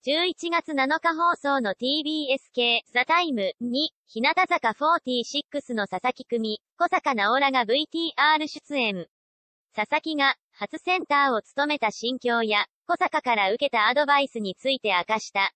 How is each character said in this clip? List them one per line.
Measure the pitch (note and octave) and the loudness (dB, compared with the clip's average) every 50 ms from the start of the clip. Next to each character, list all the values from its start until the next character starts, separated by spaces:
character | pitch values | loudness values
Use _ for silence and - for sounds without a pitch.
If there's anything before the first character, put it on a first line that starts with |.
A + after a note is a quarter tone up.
| _ | _
十 | B3+ C#4+ D#4 F4 | -2 -2 0 0
一 | F#4 E4+ _ - E4+ | -2 -4 _ -6 -2
月 | E4+ E4+ E4 - D#4 | -2 -2 -2 -2 -2
七 | C#4 C4 C4+ D4+ D#4+ | -2 0 0 0 0
日 | - E4+ E4 | 0 0 0
放 | D#4 E4+ E4+ E4+ | 2 2 2 0
送 | - - C#4+ C#4 C#4 | 0 0 0 0 0
の | A#3+ G3+ F#3 | 0 -2 -4
テ | _ A#3 B3+ | _ -2 -2
ィ | C#4 D#4 | -2 -2
ー | D4 | -2
ビ | D4 D#4 D#4 D4+ C4+ | -2 -4 -4 -2 -2
ー | C4 | -4
エ | C4+ | -4
ス | _ _ _ | _ _ _
系、 | - A#3+ A#3+ A#3 A#3 - _ _ | 0 0 2 2 0 -2 _ _
ザ | A#3+ B3+ | -2 0
タ | - D#4+ E4+ | 2 2 2
イ | F4+ E4 C#4 | 2 0 -2
ム | A3 G3 F#3 - _ | -2 -2 -4 -4 _
に、 | A#3 A#3+ A#3 C4+ D#4 D#4 _ _ _ _ | -6 -4 -2 -2 -2 -4 _ _ _ _
日 | - A3+ | -8 -2
向 | A#3 C#4+ E4 F4+ F#4 - | 0 0 2 2 0 0
坂 | F4 D#4 - A#3 | 0 0 0 -2
フ | G#3+ - C#4+ | -2 0 2
ォ | D#4 E4+ E4+ | 2 2 2
ー | |
テ | _ C4 | _ -2
ィ | B3+ A#3+ | -2 -2
ー | A#3 | -4
シ | - - C#4+ | -4 -6 -8
ッ | D4 _ | -8 _
ク | - C#4+ | -8 -8
ス | - - B3 | -6 -4 -4
の | A3 G3+ - | -4 -4 -4
佐 | - F#3 | -4 -4
々 | - B3+ B3+ | -2 -4 -4
木 | - B3+ | -4 -8
久 | _ A#3+ A#3 | _ -4 -2
美、 | A3+ A3 G#3+ - _ _ _ _ | -2 -2 -4 -6 _ _ _ _
小 | E4+ E4+ | -2 0
坂 | - F#4 _ - C4+ | 0 0 _ 0 0
直 | A3 G3 G#3 A#3 C4+ | 2 2 2 2 2
ら | C#4 C#4 | 2 2
が | C4 C4 A#3+ | 2 0 2
ブ | G3+ A#3 | 2 0
イ | C#4+ D#4 | 0 0
テ | - - E4 | -2 -4 -4
ィ | E4+ E4 | -4 -4
ー | - | 0
ア | - C#4 D4+ D#4 | 2 2 4 4
ー | D4+ | 2
ル | D4+ D4 | 0 -4
出 | - D4+ _ - C#4+ C#4 | -8 -12 _ -6 -2 -2
演。 | A#3+ G#3+ G3+ F3+ E3 _ _ _ _ _ _ _ _ _ _ _ _ _ _ | 0 0 -2 -4 -8 _ _ _ _ _ _ _ _ _ _ _ _ _ _
佐 | - G#3+ - | -6 -4 -2
々 | - D#4 | -2 -2
木 | - D#4+ D#4 | -2 -2 -2
が、 | D4 C#4 C4+ C4 _ _ _ _ | 2 2 2 0 _ _ _ _
初 | - G#3 G#3 - D#4+ | -12 -10 -10 -10 -10
セ | _ - F4+ F#4 | _ -2 -2 -2
ン | - | 0
タ | _ C#4+ C#4+ C#4+ C#4 | _ 2 2 4 2
ー | B3+ | 2
を | G#3+ | 0
務 | - _ _ - C#4+ D4+ | -4 _ _ -2 0 0
め | D4+ C#4+ | 0 -2
た | - G#3+ | -2 -4
心 | G#3 - - A#3 B3+ B3 | -4 -4 -6 -6 -6 -2
境 | - A#3+ A#3 A#3 A3+ | -2 0 0 0 0
や、 | A3 G#3+ G#3 - - _ _ _ - | 2 0 0 0 -2 _ _ _ -4
小 | F4 | 0
坂 | E4 F#4 E4 - D#4 | 0 0 0 0 -2
か | - C4 A#3 | 0 0 0
ら | G#3+ G3 F#3+ | 2 2 0
受 | G#3 B3 C#4+ | 0 0 -2
け | C#4 | 0
た | - A#3 G#3 A3 | 0 2 2 2
ア | B3 | 2
ド | C#4 D4+ | 2 2
バ | C#4 C#4+ C#4+ | 2 2 2
イ | C#4+ C4 | 2 0
ス | - A#3 | -4 -6
に | G#3+ G3 F3+ _ | -6 -6 -6 _
つ | - C4 | -4 -4
い | C4+ B3+ | -4 -2
て | _ G#3+ G3 - | _ -2 0 0
明 | F3 | 0
か | - A3 A3 | 0 -2 -4
し | - - _ | -4 -4 _
た。 | G3 G3 F#3 _ | -2 -2 -2 _